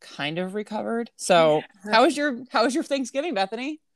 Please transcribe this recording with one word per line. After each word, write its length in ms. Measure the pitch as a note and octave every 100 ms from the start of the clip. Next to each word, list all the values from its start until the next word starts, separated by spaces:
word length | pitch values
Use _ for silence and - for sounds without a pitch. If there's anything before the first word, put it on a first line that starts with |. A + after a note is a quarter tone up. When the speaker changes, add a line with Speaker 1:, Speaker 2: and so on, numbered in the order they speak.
Speaker 1:
kind 380 | - - D3 E3
of 160 | F#3
recovered. 560 | G#3 G#3 G#3+ G#3 A#3 A3+ -
So 460 | - F3 D#3+ D3+ - _ G3+
Speaker 2:
Yeah. 60 |
Speaker 1:
how 100 | A#3
was 120 | D4+ C#4+
your, 240 | D4 A#3+ C4
how 140 | C#4
was 100 | E4
your 100 | C#4+
Thanksgiving, 500 | - C#4 B3+ C4+ E4+
Bethany? 460 | G3+ F#3+ A3+ C4+ D#4 _